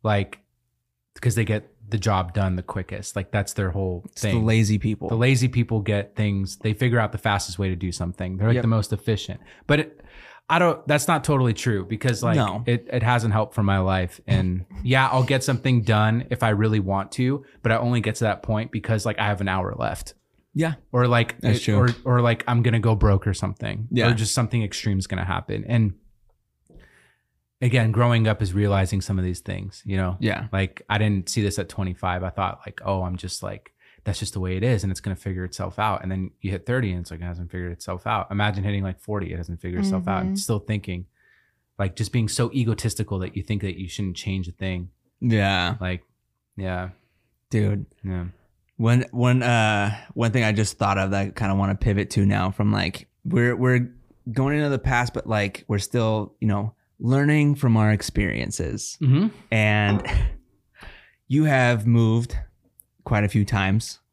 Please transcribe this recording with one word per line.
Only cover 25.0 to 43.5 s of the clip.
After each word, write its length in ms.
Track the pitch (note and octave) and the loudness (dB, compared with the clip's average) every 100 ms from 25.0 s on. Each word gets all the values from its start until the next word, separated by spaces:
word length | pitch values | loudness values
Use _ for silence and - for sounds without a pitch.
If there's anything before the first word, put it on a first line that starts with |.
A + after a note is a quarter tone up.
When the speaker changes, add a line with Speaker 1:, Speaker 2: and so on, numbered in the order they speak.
| F#2+ | -2
Speaker 1:
gonna 180 | F#2+ F2+ | -4 -2
happen. 380 | F2+ - G#2 G#2 | -4 -4 -8 0
And 260 | A#2+ A2 - _ _ _ _ _ _ _ - - _ _ _ _ _ _ _ | 2 2 -2 _ _ _ _ _ _ _ -20 -20 _ _ _ _ _ _ _
again, 300 | B2+ B2 A2+ | 0 2 2
growing 340 | A2 A#2+ A#2 A2 | 4 4 4 2
up 140 | G#2+ | 2
is 120 | G2+ | 0
realizing 460 | F#2 G#2 G2 F#2+ G2 | 2 2 4 2 0
some 180 | - F#2+ | 0 -2
of 60 | |
these 160 | F2+ F2 | 0 -4
things, 420 | - F#2+ G2 - - | -8 -8 -10 -12 -4
you 100 | F#2+ | -2
know? 220 | F#2 F#2 | -2 -2
Speaker 2:
Yeah. 280 | G#2+ G2+ G#2+ | -2 -2 -2
Speaker 1:
Like, 300 | G2 F#2+ - - | -2 -2 -4 -4
I 80 | G#2 | 0
didn't 320 | G#2+ G2 F2+ | 2 0 -2
see 120 | - | -2
this 160 | G2+ F#2+ | -2 -2
at 120 | F2+ | -6
twenty-five. 520 | - F#2 F2+ F#2 F2+ | -6 -6 -4 -4 -4
I 80 | F2+ | -4
thought, 300 | F#2 F#2+ - - | -4 -4 -6 -16
like, 160 | - - | -12 -4
"Oh, 180 | G2 | -4
I'm 120 | F2+ F2+ | -2 -6
just, 260 | F#2 - | -8 -10
like, 320 | G2 G2+ - _ _ _ | -10 -12 -16 _ _ _
that's 160 | - F#2+ | -6 -4
just 140 | G#2 | -6
the 80 | G2+ | -6
way 160 | F#2 F#2 | -4 -2
it 60 | |
is, 200 | A#2 A2+ | 0 0
and 80 | F#2+ | 0
it's 80 | F#2 | -4
gonna 160 | - F#2 | -6 -6
figure 300 | - F#2 F2+ | -6 -6 -8
itself 340 | - F#2 F2+ | -8 -8 -2
out." 240 | G#2+ G2 | -2 -2
And 80 | F#2 | -4
then 200 | F#2+ F#2 _ | -6 -6 _
you 100 | G2 | -6
hit 140 | F#2+ - | -6 -4
thirty, 260 | B2 A2 | -2 -2
and 80 | F2+ | -4
it's 100 | F2 | -8
like, 100 | E2+ | -10
it 20 | |
hasn't 260 | F2 E2+ F2+ | -10 -10 -10
figured 200 | F#2 F2+ | -8 -8
itself 340 | F2 - F2+ - | -10 -10 -8 -4
out. 220 | A2 - | -4 -2
Imagine 320 | G2+ G#2 G2+ G2 | -2 -2 -2 -2
hitting, 180 | G2+ | -2
like, 160 | F#2+ F#2 | -4 -6
forty, 320 | - G#2 F2 | -8 -6 -6
it 40 | E2+ | -8
hasn't 240 | F2 E2+ | -8 -8
figured 200 | F#2 F2+ G3 | -6 -2 -2
itself 220 | F#2+ F2+ | -2 -2
out, 100 | F#2+ | -2
and 80 | F#2+ | -2
Speaker 3:
Mm-hmm. 40 | G2 | -4
Speaker 1:
still 240 | - G#2+ | -2 -4
thinking, 460 | - G#2+ G2+ F2+ F#2 _ _ _ _ _ _ _ | -2 -6 -4 -8 -10 _ _ _ _ _ _ _
like, 160 | G2 - | -6 -4
just 160 | G#2+ | -2
being 160 | B2 A2 | 0 -2
so 240 | - A#2+ | 0 -2
egotistical 640 | C3+ A2+ G#2+ A2 - G#2+ F#2+ | 0 0 0 -2 -4 -4 -4
that 160 | F#2 - | -4 -6
you 40 | |
think 180 | F#2 | -4